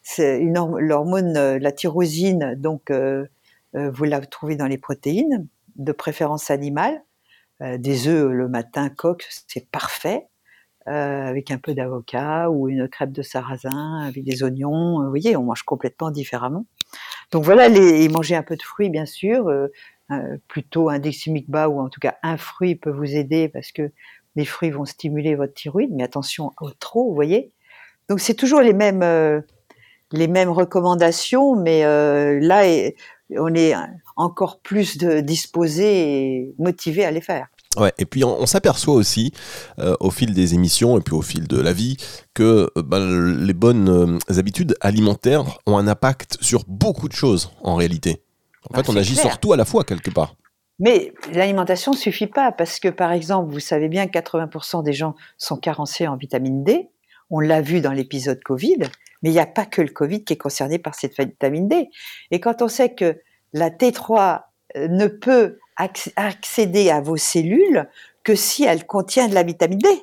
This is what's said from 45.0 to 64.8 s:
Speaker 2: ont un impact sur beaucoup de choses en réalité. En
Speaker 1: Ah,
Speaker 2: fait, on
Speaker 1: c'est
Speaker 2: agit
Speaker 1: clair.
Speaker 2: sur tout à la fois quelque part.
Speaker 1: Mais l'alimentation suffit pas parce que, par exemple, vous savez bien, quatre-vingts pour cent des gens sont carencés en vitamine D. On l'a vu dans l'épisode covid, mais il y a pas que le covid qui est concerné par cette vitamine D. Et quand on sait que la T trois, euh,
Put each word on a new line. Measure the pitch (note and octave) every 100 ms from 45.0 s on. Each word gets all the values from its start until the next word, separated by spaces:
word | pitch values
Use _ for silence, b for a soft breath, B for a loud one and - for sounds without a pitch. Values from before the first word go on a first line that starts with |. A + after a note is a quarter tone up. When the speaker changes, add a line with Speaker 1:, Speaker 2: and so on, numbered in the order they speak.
| G#2 G2+ B2+ D3 C3+ - -
Speaker 2:
ont | G2+
un | G2+
impact | G#2 C3 C3+ - -
sur | - A#2 -
beaucoup | F#2+ - D3 -
de |
choses | - C3+ F2+ - _
en | - E2+
réalité. | E2+ E2 B2+ A#2+ _ _ _ _ -
En |
Speaker 1:
Ah, | B2+
Speaker 2:
fait, | C3
on |
Speaker 1:
c'est | G#2
Speaker 2:
agit | G2
Speaker 1:
clair. | C3+ D4
Speaker 2:
sur | -
tout | G#3
à | D#3+
la |
fois | - -
quelque | - F2 -
part. | E2+ D#2+ _ _ _ _ -
Speaker 1:
Mais | G#3 G#3 D3+ - -
l'alimentation | E3+ G3 G3 F3+ F3+ -
suffit | C4+ - - G#3
pas | - C4
parce | - E3+ -
que, | F#3+
par | F3 F3
exemple, | F3 D#3+ G3 E3
vous | D3
savez | - D3+ D#3
bien, | F3+ F#3+
quatre-vingts | F3 E3 E3 D#3
pour | D#3
cent | - F3
des | D3
gens | C#3 D#3 D3 b b
sont | - C#3+
carencés | E3+ D3+ D3 - E3
en | C3+
vitamine | C#3 C3 C3 C3+
D. | C#3+ D#4 F#4+ _ b b b
On | D#3
l'a | D3+ D#3+
vu | C#3+ F3
dans | D3
l'épisode | C3+ C3 C#3 C3+ B2+
covid, | - C3 A3 E4+ C3+ - b b
mais | D#3+
il |
y | D#3+
a | D#3
pas | -
que | G3 -
le | D3+
covid | - D3 G#3
qui | G#3
est | D#3
concerné | C#3+ - C#3 E3+
par | D#3+ -
cette | C#3 -
vitamine | C3+ - C#3 D3+ G3
D. | E4+ C#4+ B B B B
Et | F3
quand | A#3 A#3
on | A#3
sait | A#3 B3
que | B3 F3 D#3+ b b _
la | D3+ E3
T | E3 B3+
trois, | A#3+ - A3 F#3+ D#3+ _ _ _
euh, | C#3